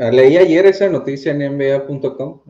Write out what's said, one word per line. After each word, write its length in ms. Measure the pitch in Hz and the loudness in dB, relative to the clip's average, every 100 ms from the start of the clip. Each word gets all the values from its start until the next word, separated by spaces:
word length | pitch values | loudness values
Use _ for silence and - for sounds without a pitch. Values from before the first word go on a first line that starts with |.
ah, 80 | 117 | 0
leí 280 | 127 131 170 | 4 4 4
ayer 280 | 175 165 196 | 4 4 2
esa 240 | 190 196 | 2 -2
noticia 420 | 147 139 135 160 | -2 -6 -8 -6
en 120 | 143 | -6
N 120 | 139 143 | -6 -4
B 160 | 135 | -2
A 140 | 139 139 | -2 -6
punto 320 | 139 131 - | -8 -8 -8
com. 240 | 151 - | -14 -14